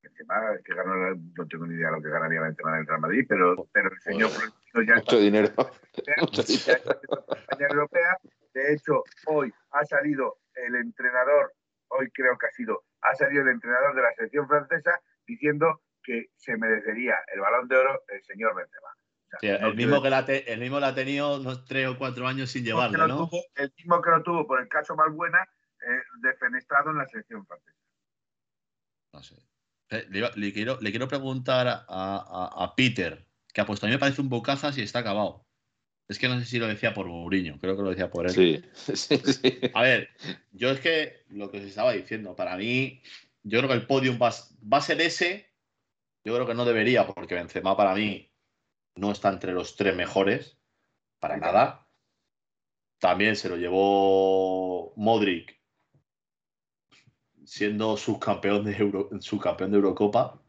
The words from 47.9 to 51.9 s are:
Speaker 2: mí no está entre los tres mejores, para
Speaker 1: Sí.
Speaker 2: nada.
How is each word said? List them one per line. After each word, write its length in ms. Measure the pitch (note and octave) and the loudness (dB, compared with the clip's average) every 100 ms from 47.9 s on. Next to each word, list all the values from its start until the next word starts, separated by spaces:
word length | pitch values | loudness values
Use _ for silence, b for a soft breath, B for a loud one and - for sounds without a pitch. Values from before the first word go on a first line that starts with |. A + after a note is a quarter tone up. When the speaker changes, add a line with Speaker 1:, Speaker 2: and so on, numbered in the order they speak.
Speaker 2:
mí 380 | G2 G#2+ - - _ _ _ _ _ _ - | 2 -2 -4 -12 _ _ _ _ _ _ -6
no 160 | G2+ | -4
está 180 | G#2 G2+ | 0 0
entre 240 | F#2+ F#2 | -2 -4
los 220 | F2+ E2+ - | -4 -6 -2
tres 200 | G2+ F2+ | 0 0
mejores, 600 | F2 G2+ G2 B2+ C#3+ _ _ _ _ _ _ _ | 0 2 2 0 -4 _ _ _ _ _ _ _
para 160 | D2+ D2 | -6 -4
Speaker 1:
Sí. 60 | |
Speaker 2:
nada. 460 | D#2+ F#2+ C3+ - _ | 2 4 2 0 _